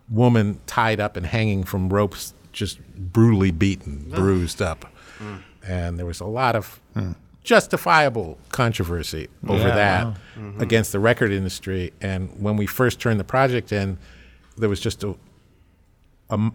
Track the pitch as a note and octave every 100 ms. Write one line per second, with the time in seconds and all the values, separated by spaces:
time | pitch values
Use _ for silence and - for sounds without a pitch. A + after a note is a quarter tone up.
0 | - A2 B2 A#2 G#2 G2+ - - A2+ G#2+
1 | G#2 - E2+ A#2 A2 G2 F2+ G2 F#2 G2+
2 | G#2 - - - - - G2+ - - -
3 | F#2 A2+ A#2 G#2 F#2+ E2 G2 F#2 - C#2+
4 | D2 D#2+ F#2+ F#2 E2+ - F#2 D#2 - -
5 | - - G#2+ G2 - _ F#2+ F#2 F2 E2+
6 | F2 E2+ F2 A2+ B2+ A#2 - - _ G#2+
7 | F#2+ E2+ - - - A3+ A3+ F3+ - D#3+
8 | C#3+ A2+ E2+ D2+ - - A#2+ A2 F2 E2+
9 | D2+ D#2+ - - - G2 F#2+ G2 G2+ F#2
10 | A2+ G2+ - - G#2 G2+ A#2+ A2+ G#2+ G2+
11 | A2 A#2+ A2+ G2 F#2+ - - F#2+ F2 -
12 | G2 F#2 F#2 - G#2 G#2+ G2+ - B2 -
13 | A#2+ G#2+ F#2 C3 C3+ B2 - G#2 G2 F#2
14 | - - - - _ - G#2+ G2 A#2 -
15 | G2+ F2 _ _ _ _ _ _ _ _
16 | _ _ - G#2 A2